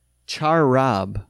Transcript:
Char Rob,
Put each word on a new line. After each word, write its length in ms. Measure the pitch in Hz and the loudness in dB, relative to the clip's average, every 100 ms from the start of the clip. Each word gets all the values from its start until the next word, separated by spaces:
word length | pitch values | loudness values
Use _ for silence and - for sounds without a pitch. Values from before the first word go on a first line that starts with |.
| _ _ - | _ _ -16
Char 400 | - 151 165 143 | -6 0 2 4
Rob, 540 | 127 131 101 95 101 - | 2 2 0 -4 -8 -12